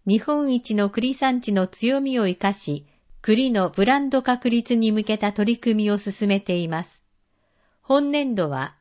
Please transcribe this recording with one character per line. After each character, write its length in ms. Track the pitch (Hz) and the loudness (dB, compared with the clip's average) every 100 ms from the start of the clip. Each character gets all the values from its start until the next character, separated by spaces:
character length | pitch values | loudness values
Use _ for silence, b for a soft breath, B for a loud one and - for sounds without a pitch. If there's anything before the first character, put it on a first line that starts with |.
| - | 0
日 120 | 214 | 0
本 320 | - 294 285 | 2 0 0
一 220 | 247 - | -2 -2
の 160 | 208 202 | -2 0
栗 240 | 233 247 | -2 -4
産 280 | 262 269 247 | 0 0 0
地 120 | 240 | 0
の 140 | 196 185 | 0 -2
強 340 | - 226 269 | -2 -2 0
み 160 | 269 254 | 0 0
を 100 | 202 | -2
生 140 | 180 | 0
か 120 | 202 | -2
し、 340 | 196 - 147 b b b - | -4 -6 -8 b b b -8
栗 300 | - 214 269 | 0 2 2
の 180 | 220 180 | 0 0
ブ 160 | 185 202 | 2 2
ラ 140 | 277 | 2
ン 100 | 277 | 2
ド 140 | 262 | 0
確 260 | 247 247 247 | 0 0 2
立 240 | 233 233 | 0 2
に 180 | 233 220 | 2 2
向 120 | 214 | 0
け 140 | 214 214 | 0 -2
た 140 | 208 | -2
取 200 | 202 208 | 0 0
り 60 | 233 | 0
組 240 | 240 214 | 0 2
み 80 | 208 | 2
を 80 | 208 | 0
進 280 | 202 196 202 | -4 -2 0
め 120 | 196 | 0
て 160 | 196 180 | 0 -2
い 120 | 165 | -2
ま 180 | 160 175 | -6 -8
す。 180 | _ _ _ _ _ _ _ _ _ | _ _ _ _ _ _ _ _ _
本 260 | - 269 285 | 0 2 2
年 240 | 294 277 | -2 -2
度 160 | 214 160 | -2 -2
は 260 | 135 135 - | -4 -8 -10